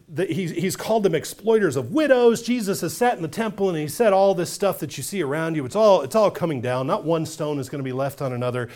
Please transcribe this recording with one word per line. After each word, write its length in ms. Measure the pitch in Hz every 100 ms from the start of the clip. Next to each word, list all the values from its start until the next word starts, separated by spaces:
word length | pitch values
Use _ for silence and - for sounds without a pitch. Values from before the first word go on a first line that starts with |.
| _
the, 180 | 151 190
he's, 260 | 165 170
he's 240 | 147 175 -
called 260 | - 226
them 140 | 196 151
exploiters 600 | - - 214 220 185 135
of 160 | 120
widows. 520 | 269 294 254 240 220
Jesus 380 | - 247 196 185
has 140 | 165 -
sat 200 | 240 214
in 80 |
the 40 | 160
temple 420 | 185 220 220 196
and 80 | 160
he 100 | 151
said 260 | - 226
all 220 | 190 196 180
this 160 | 170
stuff 280 | - 196 -
that 180 | 156 -
you 60 |
see 200 | 131 202
around 320 | 139 151 165 160
you. 100 | 123
It's 100 | 202
all, 260 | 220 180
it's 140 | 139 220
all 140 | 196
coming 320 | - 170 135
down. 240 | 123 127 135
Not 180 | 208
one 220 | 147 165 156
stone 320 | - 151 147
is 120 | 127
gonna 120 | 147
be 100 | 131
left 300 | 127 139 -
on 120 | 139
another. 360 | 120 123 123 117